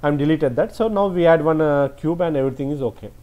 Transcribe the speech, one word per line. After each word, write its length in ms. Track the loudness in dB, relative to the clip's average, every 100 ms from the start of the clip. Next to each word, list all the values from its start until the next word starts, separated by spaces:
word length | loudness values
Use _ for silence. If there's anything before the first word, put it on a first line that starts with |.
I'm 140 | 0 0
deleted 380 | 2 2 0
that. 200 | 0 -2
So 120 | -2 -2
now 220 | 0 0
we 180 | 2 4
add 180 | 4
one, 160 | 4 0
uh, 280 | 2 2 0
cube 320 | -2 -6 -2
and 160 | -2 0
everything 340 | -2 -4 -6
is 100 | -4
okay. 300 | -6 -6 -18 -18